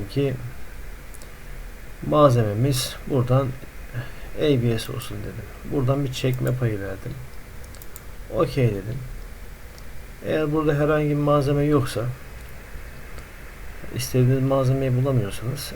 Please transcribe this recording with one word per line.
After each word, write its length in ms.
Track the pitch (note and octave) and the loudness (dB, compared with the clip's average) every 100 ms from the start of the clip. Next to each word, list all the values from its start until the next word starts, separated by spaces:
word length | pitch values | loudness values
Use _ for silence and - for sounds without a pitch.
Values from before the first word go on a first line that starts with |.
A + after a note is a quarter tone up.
| G2 | 0
ki 240 | C3+ C#3 B2+ - - - - - - - - - - - - - - - - C#3+ | 0 0 0 -6 -6 -8 -8 -10 -10 -12 -12 -12 -12 -12 -12 -12 -12 -12 -8 2
malzememiz 840 | D3+ C#3+ A#2+ G#2 G#2 C3+ B2+ - - - | 8 8 8 4 2 2 2 -2 -6 0
buradan 400 | C#3 B2 C3 C3 - - - - A#2+ - - - - | 2 6 4 4 -4 -10 -10 -8 -6 -6 -8 -8 0
A 40 | |
B 380 | D#3 C3+ A#2 A2+ | 4 4 4 0
S 120 | - | -2
olsun 240 | A2+ - G#2 | -6 -6 -6
dedim. 540 | G2+ A2 - - - | -8 -8 -10 -10 -2
Buradan 340 | D3+ B2+ C#3 C3+ | 0 2 2 0
bir 60 | |
çekme 440 | - B2+ B2+ C3 B2+ | 0 0 0 0 2
payı 240 | A#2+ G#2 | 0 0
verdim. 340 | G2 G2 - - - - - - - - - - - - - | -4 -6 -8 -8 -10 -12 -12 -12 -12 -12 -12 -12 -12 -12 -6
Okey 340 | A2 - C#3+ A#2 | 0 2 4 4
dedim. 300 | G2+ G2 C3 B2+ - - - - - - - - - - - E3+ | 2 -4 -6 -6 -8 -10 -12 -12 -12 -14 -12 -10 -10 -12 -8 -2
Eğer 280 | D#3+ D#3 | 0 2
burada 200 | D#3 D3+ | 2 2
herhangi 360 | C#3+ D3 D3+ D3+ | 4 4 4 4
bir 60 | D3 | 4
malzeme 480 | D3 D3 C#3 C#3+ | 6 6 6 4
yoksa, 420 | D3 D3 B2 G#2+ A#2+ B2+ - - - - - - - - - - - - - - - - - A#2+ | 6 4 4 0 -2 -4 -10 -12 -12 -12 -12 -12 -10 -12 -12 -12 -12 -14 -14 -12 -12 -8 -6 -6
istediğiniz 480 | B2 B2+ B2+ C3 | 0 4 6 4
malzemeyi 520 | C3 C3+ B2+ C3+ C3+ B2 | 4 4 4 2 2 2
bulamıyorsanız 800 | C#3 B2+ G2 - A2 D3 - | 4 2 2 -2 -4 -6 -8